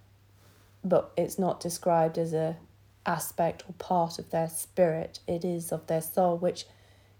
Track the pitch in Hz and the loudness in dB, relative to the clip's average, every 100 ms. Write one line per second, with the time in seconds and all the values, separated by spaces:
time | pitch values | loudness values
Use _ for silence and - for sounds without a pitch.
0 | _ _ _ _ - - _ _ 185 175 | _ _ _ _ -20 -20 _ _ 2 4
1 | - - - - 180 - 175 - 180 165 | 4 -2 -2 0 0 0 -6 -2 2 4
2 | 160 170 165 160 160 165 - _ _ _ | 4 0 -2 0 -2 -4 -12 _ _ _
3 | - 165 - - 165 - - - - 180 | -4 -4 -4 -2 -2 -2 -14 -12 0 2
4 | 165 - 160 165 165 - - - 175 160 | 0 -4 -4 -2 -2 -6 -4 2 4 2
5 | - - - 170 180 170 165 160 - 160 | -6 -10 -6 -4 -2 -4 -4 -6 -2 -2
6 | 165 - 180 170 180 175 - - - - | 0 2 2 4 0 -2 -12 -20 -20 -20
7 | _ | _